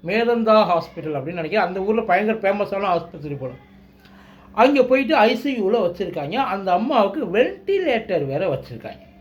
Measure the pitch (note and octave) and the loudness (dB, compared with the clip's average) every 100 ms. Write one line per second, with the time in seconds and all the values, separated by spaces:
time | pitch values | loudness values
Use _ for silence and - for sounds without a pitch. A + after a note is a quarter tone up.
0 | D#3+ G#3+ A#3 A#3 A3 G#3+ G3 E3+ - - | -2 -2 0 0 4 4 4 0 -2 -10
1 | D#3 D3 C3+ F3+ D#3 G#3 F3+ F#3 G3 A3 | -6 -6 -6 -8 -2 -2 -2 -2 -2 -2
2 | G#3+ F3+ G#3+ A3 G3 G3+ G3+ G3 G3 E3+ | 2 2 2 0 0 0 -2 -2 0 -2
3 | E3 E3 D3 C#3+ C3 B2+ - - - _ | -4 -14 -10 -8 -10 -12 -20 -20 -20 _
4 | - - - - - - B3 C#4+ B3 C4 | -20 -20 -20 -20 -12 2 4 6 4 2
5 | B3 D4+ A3 - C#4+ B3 F#3+ A#3 F3+ F3+ | 2 4 4 2 -4 -2 0 2 0 -2
6 | F#3 E3 C#3+ A3 C4 G3 F#3+ F3+ A#3 C4+ | -6 -6 -6 -2 -2 -2 0 0 2 2
7 | G3+ D#4 G#3+ F#3+ D#4 G4 - G4 E4+ A#3 | 2 0 -2 0 0 -2 -2 -2 0 -2
8 | - F3 C#3 C#3 F#3 C3 - A#2+ G#2+ F#2 | 0 -2 -2 -2 -2 -4 -8 -14 -14 -16
9 | - - | -20 -20